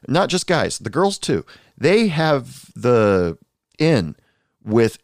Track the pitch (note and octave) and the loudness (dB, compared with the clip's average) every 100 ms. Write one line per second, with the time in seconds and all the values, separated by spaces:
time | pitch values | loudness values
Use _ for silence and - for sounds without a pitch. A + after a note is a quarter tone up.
0 | - D#3+ G3 F3+ - E3 F#2 - G2 B2+ | -4 -2 0 -2 -2 -2 -2 -6 -8 -2
1 | G3 G3 - G#2+ - - _ - C#3+ G#3 | -2 -2 -4 -4 -6 -20 _ -4 0 2
2 | A3 D#3 D#3+ C#3+ B2+ - - - A#2 A#2+ | 2 0 0 0 -4 -18 -20 -4 2 4
3 | G#2 F#2+ F2 E2 _ _ _ - D#3 C3+ | 4 2 0 -6 _ _ _ -2 0 0
4 | D#2 - _ _ _ _ G#2 A2 A2+ - | -2 -8 _ _ _ _ -2 2 2 0